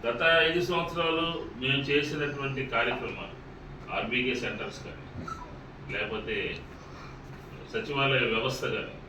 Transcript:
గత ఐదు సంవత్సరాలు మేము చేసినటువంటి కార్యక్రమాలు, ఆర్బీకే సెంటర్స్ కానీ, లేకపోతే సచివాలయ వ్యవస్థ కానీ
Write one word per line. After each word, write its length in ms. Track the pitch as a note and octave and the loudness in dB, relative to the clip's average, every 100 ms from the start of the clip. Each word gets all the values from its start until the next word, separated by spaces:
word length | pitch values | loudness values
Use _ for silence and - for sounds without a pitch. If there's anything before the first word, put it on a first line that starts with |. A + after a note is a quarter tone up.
గత 180 | A#2 A#2+ E3 E3 D#3+ | 0 4 8 8 8
ఐదు 140 | F3 E3+ | 4 4
సంవత్సరాలు 560 | E3+ E3 E3+ E3 D#3+ E3 E3 - A#2 | 2 2 2 2 4 2 0 -6 -2
మేము 180 | C3+ C#3 C#3 | 2 2 4
చేసినటువంటి 720 | C#3+ C#3+ D3 C#3+ C3+ C3+ C3 - | 4 4 0 -2 -2 -2 -2 0
కార్యక్రమాలు, 600 | - A#2+ - - - D3 - - - - - - - | 2 2 0 -4 -6 -8 -10 -14 -14 -14 -12 -4 -2
ఆర్బీకే 380 | A2 B2 B2+ B2 | 0 2 2 0
సెంటర్స్ 360 | - A2 G#2 - - | -2 -4 -6 -8 -10
కానీ, 180 | D2+ - - E2 - - - - - - | -12 -10 -8 -8 -8 -10 -12 -14 -14 -6
లేకపోతే 420 | - A2 G#2+ A2 G2+ F#2 - - - - - - - - - - - - | -4 -2 -4 -2 -2 -2 -6 -10 -14 -14 -14 -12 -12 -14 -14 -14 -14 -6
సచివాలయ 520 | - - - C3+ C3 - | -4 0 2 4 4 4
వ్యవస్థ 300 | A2 C3 - - - | 2 0 0 -2 -2
కానీ 180 | - - | -4 -10